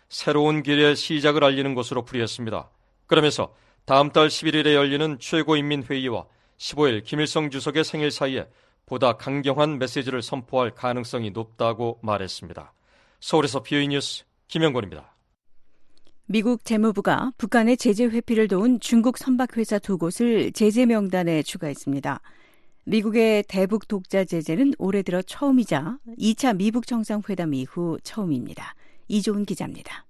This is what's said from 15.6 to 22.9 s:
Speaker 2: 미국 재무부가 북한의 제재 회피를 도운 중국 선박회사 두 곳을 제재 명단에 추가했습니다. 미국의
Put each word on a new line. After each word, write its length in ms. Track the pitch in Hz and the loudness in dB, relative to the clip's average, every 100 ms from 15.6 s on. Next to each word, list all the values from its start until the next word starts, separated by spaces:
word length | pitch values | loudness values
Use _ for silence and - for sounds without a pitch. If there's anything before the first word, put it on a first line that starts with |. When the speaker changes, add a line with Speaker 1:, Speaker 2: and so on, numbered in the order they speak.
| - - - - - - - | -20 -20 -20 -20 -20 -20 -2
Speaker 2:
미국 380 | 214 214 233 | 0 0 -2
재무부가 680 | - 220 220 202 190 143 262 - | 0 2 2 2 0 0 0 -4
북한의 400 | 220 240 226 247 | 0 2 4 4
제재 280 | 254 202 | 2 2
회피를 420 | 240 233 - 220 214 | 2 0 0 2 2
도운 300 | 185 240 240 | 2 2 2
중국 400 | - 233 233 247 | 4 4 4 0
선박회사 640 | - 247 254 233 220 208 | 0 0 0 -2 -2 -2
두 180 | - 180 | -2 -2
곳을 540 | 165 - 240 214 - | -2 0 2 2 0
제재 340 | - 214 220 247 | 2 4 6 4
명단에 560 | 220 196 185 170 160 | 4 2 0 2 0
추가했습니다. 800 | - 185 151 139 143 139 139 127 - - - _ - - | -2 -6 -8 -6 -4 -4 -4 -8 -12 -20 -20 _ -20 -16
미국의 600 | - | -2